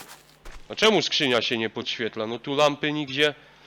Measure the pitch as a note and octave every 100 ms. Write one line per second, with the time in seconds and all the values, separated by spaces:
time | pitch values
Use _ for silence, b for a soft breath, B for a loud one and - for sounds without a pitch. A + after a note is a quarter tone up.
0 | - - - - - - - G#2+ A3 G3+
1 | - - C#3+ A#2+ G#2 A#2 A2+ A#2+ A2 -
2 | A2 A2+ A2 A#2 D3 C#3 D3 C#3+ D3+ D3
3 | C#3+ C3+ D3+ C#3+ b b